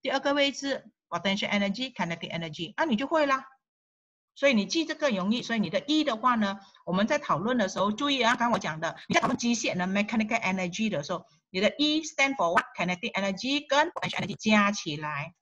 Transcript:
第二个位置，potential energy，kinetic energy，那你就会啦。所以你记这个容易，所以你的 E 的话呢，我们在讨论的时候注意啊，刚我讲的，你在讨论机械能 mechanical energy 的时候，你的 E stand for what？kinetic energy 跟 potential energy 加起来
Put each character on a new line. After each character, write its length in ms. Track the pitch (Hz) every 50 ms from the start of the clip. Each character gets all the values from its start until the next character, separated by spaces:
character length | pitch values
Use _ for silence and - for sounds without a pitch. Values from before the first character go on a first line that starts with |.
| _
第 80 | 262
二 100 | 269 269
个 140 | 269 285 277
位 180 | 285 277 277 -
置， 320 | - 277 277 262 254 - - _ _ _ _
potential 400 | - 170 165 202 196 202 - -
energy，kinetic 800 | - 208 202 196 196 226 254 262 - - 202 175 170 165 - -
energy， 440 | - 165 170 165 151 - 175 - -
那 80 | - 311
你 100 | 330 233
就 140 | 208 269 277
会 180 | 349 320 302
啦。 180 | 277 262 262 - - - _ _ _ _ _ _ _ _ _ _ _ _ _ _ _ _
所 120 | - - 277
以 60 | 269
你 120 | 214 196
记 180 | 190 - 330 320
这 100 | 311 311
个 160 | 311 311 285
容 220 | 226 185 180 202 220
易， 100 | 247 -
所 140 | - 233
以 20 | 226
你 100 | 196 165
的 120 | 165 190
E 240 | - - 302 - 202
的 120 | 226 233
话 200 | 220 226 247 240
呢， 240 | 233 214 196 196 202 - - _ _ _
我 60 | - 175
们 160 | 185 208 220
在 100 | 202 196
讨 200 | 196 - 175 147
论 200 | 180 233 254 247
的 100 | 202 185
时 120 | - 190
候 100 | 190 202
注 180 | 214 214 285 285
意 140 | 277 262 233
啊， 140 | 220 247
刚 160 | - 233 240 226
我 60 | 208
讲 200 | - 170 156 160
的， 180 | 165 160 - - - _
你 60 | -
在 60 | 349
讨 60 | -
论 100 | - 262
机 180 | - - 233 240
械 200 | 214 240 262 -
能 160 | 180 180 185 190
mechanical 480 | 202 208 208 240 226 220 214 240 226
energy 480 | - 185 190 190 185 180 180 - 220 214
的 140 | 196 147 151
时 100 | - 185
候， 140 | 160 - _ _ _ _ _
你 100 | - 185
的 140 | 202 214 -
E 260 | - 196 202 202 208 -
stand 340 | - - - 269 277 269
for 180 | - 185 170 175
what？kinetic 580 | 240 - - - - 185 180 180 180 - 226 -
energy 540 | 190 196 196 190 185 - 254 277 294 285 -
跟 200 | 269 285 302 339
potential 340 | - - - - - - 175
energy 140 | 180 214
加 360 | - - 214 220 214 202 202 208
起 240 | - - 170 147
来 380 | 147 156 151 151 139 147 170 180 _